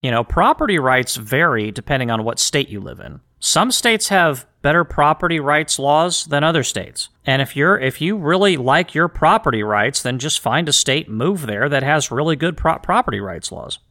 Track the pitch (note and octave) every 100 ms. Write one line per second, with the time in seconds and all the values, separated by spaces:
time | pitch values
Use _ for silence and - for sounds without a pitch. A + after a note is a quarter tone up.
0 | C3+ A#2 A#2 - G#3 D#4 D4+ F3 C3 B2+
1 | B2+ - G#2+ C3 E3+ A#2+ G#2+ G#2 - C#3
2 | A#2+ A2+ A2 A2+ - C#3+ C3+ G2+ G2 B1+
3 | - C#3 _ _ - - D#3+ - A#3+ A3
4 | - F#3+ E3+ C3 - _ C#3+ D#3+ E3+ -
5 | D3 D#3 F3 E3 C#3 D3+ D3+ - C#3 D3
6 | F3 E3+ - C#3+ D#3 D#3+ B2 - F2+ -
7 | - _ - C3+ C3+ C#3 D3+ G3 C3 -
8 | D#3 G#3+ D3+ F#3 G3+ E3 B2+ D3 F3+ D3+
9 | E3+ - D#3 G#3+ E3 A2+ G#2 G#2 A2 C#3
10 | B2+ B2 C#3+ - - C3 E3 C#3+ - C#3
11 | - G#2+ C#3+ G3 C3 G#2 C#3 C#3+ C3+ D3+
12 | - A#2 D#3 D3+ E3 E3 D#3+ E3 - G3+
13 | B3 G2+ F#3+ A#2+ - F2+ B1 - _